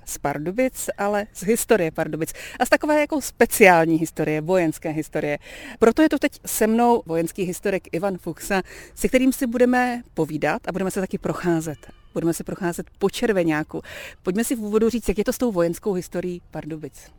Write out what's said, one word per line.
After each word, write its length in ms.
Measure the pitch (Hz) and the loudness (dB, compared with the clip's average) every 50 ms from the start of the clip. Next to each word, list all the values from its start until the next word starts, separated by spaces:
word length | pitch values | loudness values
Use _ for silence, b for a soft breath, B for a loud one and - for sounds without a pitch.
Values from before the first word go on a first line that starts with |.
| - | -12
z 120 | - - - | -12 -10 -6
Pardubic, 720 | - 143 139 139 151 170 190 233 262 262 - - - - - - | -4 -4 -4 -2 -4 -4 -2 0 0 -2 -2 -4 -8 -8 -6 -4
ale 300 | 202 202 208 202 202 - - | -2 -2 0 -2 -4 -6 -10
z 100 | - 185 | -6 -2
historie 480 | 180 233 226 - - 233 208 175 160 | 0 0 0 2 2 2 4 4 0
Pardubic. 420 | - - 160 160 156 151 160 - B B B B B B | -2 -2 -4 -4 -2 -4 -4 -6 B B B B B B
A 60 | 254 | 2
z 40 | - | 4
takové 300 | - 285 - 302 302 302 | 4 4 4 2 2 2
jako 220 | 294 294 320 285 | 2 2 0 -2
speciální 760 | - - - - 240 - - - 220 185 180 165 165 165 165 160 | -4 -4 0 2 2 2 6 8 8 8 8 8 6 4 2 2
historie, 440 | 165 156 - - 156 151 156 156 | 0 -2 -4 -4 -2 -2 -2 -2
vojenské 480 | 151 160 185 185 175 156 151 - - 170 | 0 2 2 2 2 2 -2 -4 -6 -6
historie. 500 | 156 156 151 - - 156 147 147 147 - B B B B B B B B | -6 -6 -6 -4 -4 -4 -2 -2 -4 -6 B B B B B B B B
Proto 220 | - 226 226 - | 2 4 4 4
je 80 | 311 214 | 4 4
tu 80 | - 285 | 4 2
teď 140 | - 285 - - - | 0 -2 -4 -6 -8
se 220 | - - - 220 214 | -8 -2 0 2 2
mnou 360 | 220 226 240 240 240 233 - | 4 4 4 4 4 2 0
vojenský 380 | - 165 165 170 165 - - 190 | -2 -2 -2 -2 -2 -4 -4 -4
historik 440 | 175 175 - - 202 190 180 - - | -4 -4 -4 -4 -2 -2 -2 -4 -6
Ivan 260 | - 175 185 202 190 175 | -6 -4 -2 -4 -4 -4
Fuchsa, 440 | - 180 - - - - 202 190 B B B B B B B | -6 -10 -10 -10 -6 -2 -2 -2 B B B B B B B
se 120 | - - 196 | -4 -2 2
kterým 260 | - 254 254 262 254 | 2 4 4 4 2
si 140 | - 277 240 | 0 -2 -2
budeme 540 | 233 247 247 247 247 247 247 247 240 240 240 - - | 2 2 4 4 4 2 2 0 -2 -6 -10 -8 -6
povídat 480 | - 160 147 160 147 143 151 156 - - - | -4 -4 -4 -2 -2 -2 0 -2 -2 -4 -6
a 40 | |
budeme 200 | 180 185 190 185 | -4 -4 -4 -2
se 100 | - 202 | -2 -2
taky 160 | 185 - - 190 | -4 -4 -4 -4
procházet. 600 | - 170 160 - - 180 170 160 160 165 143 - - - - - - - - | -4 -4 -4 -2 0 0 0 0 0 -4 -8 -10 -14 -20 -20 -20 -20 -10 -6
Budeme 200 | - 160 165 165 | -2 0 0 -2
se 100 | - 180 | -2 -4
procházet 460 | - 180 - 196 170 175 - 180 - _ - | -8 -8 -4 -4 -4 -4 -4 -8 -12 _ -2
po 100 | - 190 | -2 -2
Červeňáku. 720 | - - - 226 214 185 170 165 156 151 156 - - 160 B B B B B B B B - | 0 0 0 0 2 2 2 2 2 0 -2 -4 -8 -10 B B B B B B B B -6
Pojďme 200 | - 180 214 233 | -2 -2 0 0
si 120 | - 285 | 0 -2
v 40 | 226 | -4
úvodu 300 | 208 208 208 220 226 226 | -2 0 2 2 4 4
říct, 180 | 220 233 - - | 2 0 -2 -2
jak 100 | 190 208 | -2 0
je 60 | 208 | 0
to 100 | - 247 | -2 0
s 40 | - | 0
tou 140 | 262 247 | 0 0
vojenskou 420 | 202 175 170 170 170 - - 220 190 | 2 2 2 2 0 -2 -4 -2 -2
historií 480 | 180 170 - - 180 175 180 180 180 - - | -2 -4 -4 -6 -6 -6 -6 -8 -10 -12 -14
Pardubic. 420 | - 156 147 147 156 156 156 139 - - - - - | -14 -12 -10 -10 -10 -10 -12 -14 -16 -18 -20 -20 -20